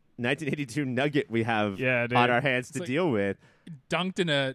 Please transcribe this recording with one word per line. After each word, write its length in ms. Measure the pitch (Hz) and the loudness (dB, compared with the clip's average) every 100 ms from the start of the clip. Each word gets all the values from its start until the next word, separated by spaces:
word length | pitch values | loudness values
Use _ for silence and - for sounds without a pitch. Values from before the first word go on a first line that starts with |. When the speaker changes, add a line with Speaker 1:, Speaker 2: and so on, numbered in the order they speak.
| _ - | _ -6
Speaker 1:
nineteen 300 | 120 147 147 | -2 -2 -2
eighty-two 340 | 151 139 151 | -4 -4 -4
nugget 460 | 135 123 147 143 - | -2 0 2 0 0
we 140 | 113 | 0
have 360 | 113 110 104 95 | 2 2 0 0
Speaker 2:
Yeah, 260 | 127 123 120 | 0 0 2
dude. 80 | 123 | 2
Speaker 1:
on 100 | 123 | 4
our 120 | 120 | 4
hands 240 | 139 127 123 | 2 0 -2
Speaker 3:
It's 60 | |
Speaker 1:
to 80 | 131 | -6
Speaker 3:
like 60 | 123 | -2
Speaker 1:
deal 220 | 143 180 | 0 2
with. 280 | 110 98 98 - _ - 147 - | 2 0 -2 -10 _ -20 -20 -6
Speaker 3:
dunked 300 | 165 185 185 | -4 -2 -2
in 100 | 170 | 0
a 260 | 143 135 | 2 0